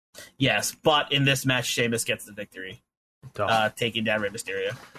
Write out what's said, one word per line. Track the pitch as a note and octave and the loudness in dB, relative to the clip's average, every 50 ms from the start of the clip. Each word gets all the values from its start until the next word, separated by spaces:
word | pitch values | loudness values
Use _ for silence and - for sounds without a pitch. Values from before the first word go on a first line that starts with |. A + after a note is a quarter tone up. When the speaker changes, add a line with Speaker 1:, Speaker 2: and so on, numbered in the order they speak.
| _ _ - - - - _ | _ _ -20 -20 -20 -10 _
Speaker 1:
Yes, | - C3+ B2 G#2 G#2 - - - - - | 0 2 2 2 2 0 -2 -4 0 4
but | D#3+ D3+ D3 C#3 - C#3 | 4 4 4 4 2 2
in | C#3 C3+ | 2 4
this | C#3 C#3 C3 - | 4 2 2 2
match, | C3+ B2+ B2 A#2 | 2 2 2 0
Sheamus | - - C3 A#2+ A#2 A#2 A2+ - | 0 0 0 0 0 0 -2 -2
gets | - A2 - - | -2 -4 -4 -6
the | G#2+ G2+ | -14 -14
victory, | G#2 G2+ - - F#2+ F#2+ F#2+ A#2 - _ _ _ _ _ _ _ _ - C3 - - | -14 -14 -14 -12 -14 -14 -14 -14 -16 _ _ _ _ _ _ _ _ -20 -10 -4 -2
Speaker 2:
Oh. | G2+ | 0
Speaker 1:
uh, | - A2+ A2+ G#2+ G#2+ | 2 2 2 2 0
taking | - - B2 A2+ A2 A2+ A2 | 0 -2 -4 -2 -2 -2 0
down | A2 G#2+ G#2+ | 0 0 0
Rey | G#2 G2+ | 0 -2
Mysterio. | G2+ A2 - F#2+ G2 G2 F#2+ G2+ B2 - - - - | -4 -6 -8 -6 -6 -4 -4 -4 -6 -8 -14 -20 -20